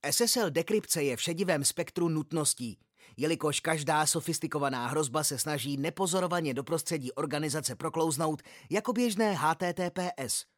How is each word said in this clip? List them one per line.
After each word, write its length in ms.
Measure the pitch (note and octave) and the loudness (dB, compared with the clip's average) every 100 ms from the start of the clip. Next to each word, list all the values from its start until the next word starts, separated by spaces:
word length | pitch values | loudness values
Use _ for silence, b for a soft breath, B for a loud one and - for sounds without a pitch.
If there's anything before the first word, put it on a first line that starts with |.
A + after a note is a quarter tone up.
S 160 | A#3+ A#3+ | 0 2
S 160 | A#3 B3+ | 4 4
L 140 | G3 | 2
dekripce 520 | D3+ E3 G#3+ - E3+ | 2 2 0 2 0
je 140 | C#3+ A#2+ | 0 0
v 60 | |
šedivém 420 | - E3+ F#3 D#3 | -2 0 2 2
spektru 440 | C#3 - E3 - E3+ | 2 0 -4 0 2
nutností, 720 | D#3 D3 D#3+ D3 - A#2+ G2+ _ _ B - | 2 -2 0 0 0 -4 -10 _ _ B -4
jelikož 440 | C#3+ E3 D#3 C#3+ | 0 2 0 0
každá 460 | - D#3+ C#3+ D3+ D#3 | 0 0 2 2 4
sofistikovaná 800 | E3+ D3+ D#3+ D#3+ D3+ C#3 C3 B2 | 0 0 -4 -2 -2 -2 -2 -2
hrozba 380 | C#3 D3 C#3 | 0 0 0
se 140 | D3+ C3+ | -2 -2
snaží 380 | - D3+ B2+ C#3 | -2 -2 -2 -2
nepozorovaně 800 | D3 - F#3+ F#3 F3+ F3 D#3 | -4 -2 0 2 0 0 0
do 100 | B2+ | -2
prostředí 480 | C3 D#3+ - E3 B2+ | -2 -2 -2 -4 -4
organizace 640 | - D3+ D3 D3+ C#3+ - B2+ | -4 -4 -2 -2 -2 -4 -4
proklouznout 680 | D#3+ E3 D#3+ C#3 D#3 D3+ B B B | -4 0 0 2 0 -2 B B B
jako 220 | F#3 - | -2 0
běžné 420 | A3+ A#3+ G3+ A3 | 2 2 2 2
H 200 | F#3+ D3+ | 4 2
T 200 | E3 F3+ | 2 0
T 160 | E3+ F3+ | 0 -2
P 220 | F3+ F3+ - | -2 -4 -4
S. 280 | C3 - - | -4 -4 -6